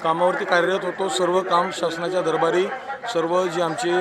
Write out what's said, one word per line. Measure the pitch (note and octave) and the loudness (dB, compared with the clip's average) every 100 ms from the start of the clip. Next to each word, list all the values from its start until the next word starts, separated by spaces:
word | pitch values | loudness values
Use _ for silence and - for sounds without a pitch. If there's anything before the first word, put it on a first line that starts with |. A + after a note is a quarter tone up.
कामावरती | E3 E3 F3+ F3+ F#3+ | -2 2 2 2 2
कार्यरत | F3+ E3+ F#3+ | 2 2 0
होतो. | F3+ F3 F#3+ | -2 -4 -2
सर्व | F3+ F3 F#3 | 0 2 2
काम | F3 F3 F#3 | 2 2 0
शासनाच्या | - E3+ E3 F3 F#3 | -2 -4 -2 -2 -2
दरबारी | D#3+ D#3 E3 F3 G3 - - - - | 0 2 2 2 0 -4 -10 -10 -4
सर्व | E3+ E3 F3+ F#3 | -2 0 0 0
जे | E3 | 0
आमचे, | E3 D#3 E3+ F3+ | -2 0 0 0